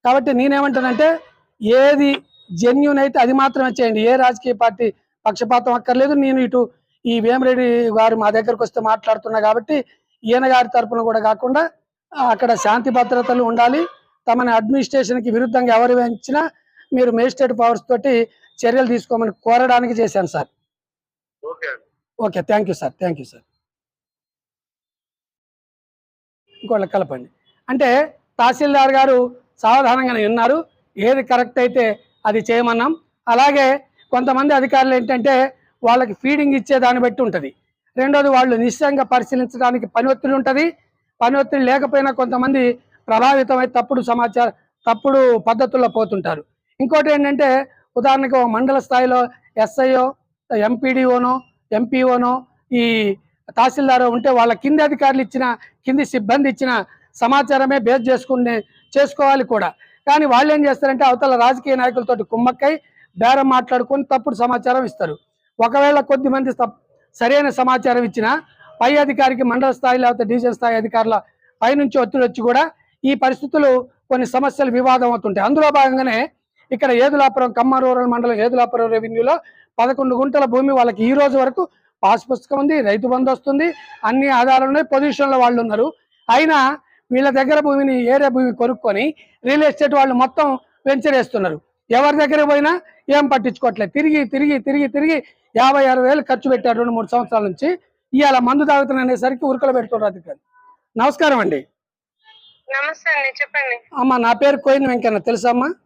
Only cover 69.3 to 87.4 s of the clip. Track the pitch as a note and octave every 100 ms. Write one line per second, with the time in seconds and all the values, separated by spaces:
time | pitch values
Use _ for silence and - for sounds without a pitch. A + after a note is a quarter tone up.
69.3 | B3+ B3+ A#3+ C4+ B3+ B3+ B3+ A#3+ A#3+ G#3+
70.3 | A#3+ A#3+ A3+ A#3+ A3+ A3 A3+ A3+ G#3+ -
71.3 | _ _ _ A3+ C#4+ C#4 C4+ A#3+ C4+ B3
72.3 | - A#3 B3+ D#4+ _ _ _ C4 C4+ C4
73.3 | C4 C#4+ D4+ C#4+ B3+ B3 _ _ B3+ B3
74.3 | B3+ C#4 C#4 C4+ A#3+ B3+ B3+ A#3+ A#3 G#3+
75.3 | F3 F3 G3+ D4 C#4+ C4+ C4 C4 A3 D4
76.3 | _ _ _ _ B3 C4+ A#3+ C4+ C#4+ C4+
77.3 | C#4 B3 A#3 B3+ C4 C4 B3+ B3 A#3+ A#3+
78.3 | A3 A#3 B3 A#3+ A#3+ A3+ A3+ A3+ A3+ A#3+
79.3 | E4 - _ _ - A#3+ C4+ C4 B3 C4+
80.3 | C#4+ C4+ B3 C#4 C4+ A#3+ G3+ A3+ C#4 C#4+
81.3 | C4+ C4 C4 F4+ _ _ _ F#3+ A3+ B3
82.3 | B3+ _ C#4 C#4+ D#4 G#3+ G#3 A#3+ B3+ C4
83.3 | B3+ C#4 C#4 E4+ - - - G#3+ B3+ C#4
84.3 | B3+ B3+ C4 C4 C#4+ D4+ C4+ D4 B3 C#4
85.3 | C4 A#3+ A#3+ A#3 G#3+ C4 - _ _ -
86.3 | B3 D#4+ D4+ C4 D4 _ _ _ B3 C#4
87.3 | C4+